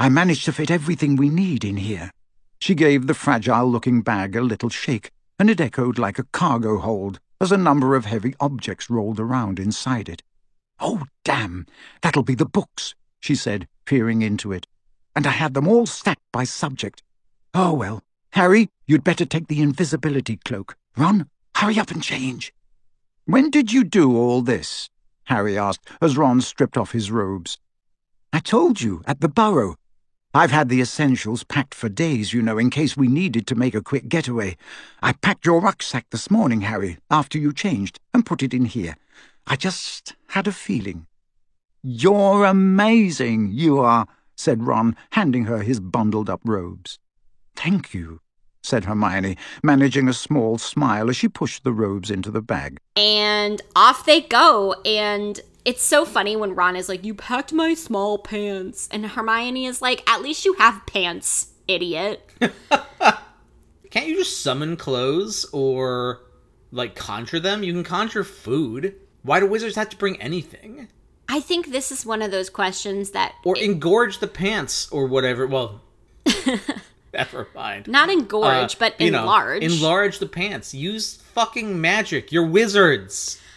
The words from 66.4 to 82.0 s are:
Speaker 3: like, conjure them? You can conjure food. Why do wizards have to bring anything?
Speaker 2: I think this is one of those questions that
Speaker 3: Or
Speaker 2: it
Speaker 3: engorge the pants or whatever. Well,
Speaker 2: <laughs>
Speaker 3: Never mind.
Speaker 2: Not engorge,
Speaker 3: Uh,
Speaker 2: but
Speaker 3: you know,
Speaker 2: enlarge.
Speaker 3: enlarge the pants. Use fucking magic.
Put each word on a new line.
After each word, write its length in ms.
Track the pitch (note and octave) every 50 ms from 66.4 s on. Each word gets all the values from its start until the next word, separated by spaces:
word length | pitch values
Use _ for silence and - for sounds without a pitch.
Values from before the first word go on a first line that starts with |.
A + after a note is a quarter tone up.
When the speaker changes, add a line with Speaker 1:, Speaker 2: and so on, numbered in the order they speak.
| _ _ _ _ _ _
Speaker 3:
like, 240 | A#2 B2 B2 G#2 -
conjure 460 | - - - G2+ A2 A#2 - E3+ E3
them? 220 | E3 F#3+ G3+ G#3+ G3
You 80 | F3
can 120 | E3+ F3 D#3+
conjure 400 | C#3 F3+ F#3+ A3 A3 - - -
food. 720 | - - - - G#2+ C3+ D#3 D#3 A2+ A2 C3+ D#3+ G3 - - - _ _ _
Why 180 | - B2+ D3+ F#3
do 60 | G3
wizards 300 | G3 G#3+ A3+ A#3 A3 -
have 120 | G#3+ G#3+ G#3+
to 60 | -
bring 240 | - G3+ G3 F#3+ -
anything? 680 | G#2+ C3 E3+ F3 - - - - - A3 B3 D4+ A#3 - _ _ _ _ _ _ _ -
Speaker 2:
I 120 | C4 D4+
think 260 | - - F4+ E4+ E4+ D4
this 200 | B3+ C#4 C4 -
is 140 | C4+ - -
one 160 | A3 A3 A3
of 80 | G#3+ G3+
those 180 | G3 F#3+ F#3 F#3
questions 600 | - - G3 F#3+ F#3+ - - G3+ G3 G3 G3+ G3
that 240 | - F#3+ F#3 - - - -
Speaker 3:
Or 120 | F3+ F#3
Speaker 2:
it 60 | -
Speaker 3:
engorge 560 | A3 G3+ G3 D3+ D3+ E3+ G3+ A#3 A#3+ G3+ F#3+ -
the 80 | A3
pants 600 | - - - F#3 G3+ A3 G3 C#3 - - - - -
or 160 | - C#3+ C3+
whatever. 400 | B2+ C3 C3 B2+ B2+ B2 B2 C3
Well, 360 | C3+ C#3 C3 A#2+ G#2 G#2 A2 - _ _ _ _ _ _ _ _
Speaker 2:
<laughs> 80 | C4+ - - - C4 B3 G3+ - - - - - _ _ _ _ _ -
Speaker 3:
Never 340 | - C3 - - - G#2+ - -
mind. 340 | B2+ B2 G#2+ G2+ G2+ - G#3+
Speaker 2:
Not 220 | B3 C#4+ D#4 F4+
engorge, 640 | G4 E4 A3+ - G#3+ G#3+ G#3+ C3+ C3 B2+ B2 A2+ -
Speaker 3:
Uh, 40 | -
Speaker 2:
but 220 | - A2 - -
Speaker 3:
you 100 | - -
know, 100 | D3 A#2+
Speaker 2:
enlarge. 400 | A2 - A3 G3+ A#2 A#2 D3 G3
Speaker 3:
enlarge 560 | D#3+ E3 E3+ D#3 D#3 D#3 F3 G3 G3+ G3 - -
the 80 | F#3+
pants. 480 | E3 - F3 F#3+ G#3 F3 A#2 - - -
Use 420 | C3+ D3 F#3+ G#3+ A3 G#3+ - - - _ _ _
fucking 460 | A#3 A3 A3 - A#3+ A3 G#3 F#3+ E3
magic. 500 | D#3+ E3+ G3 A3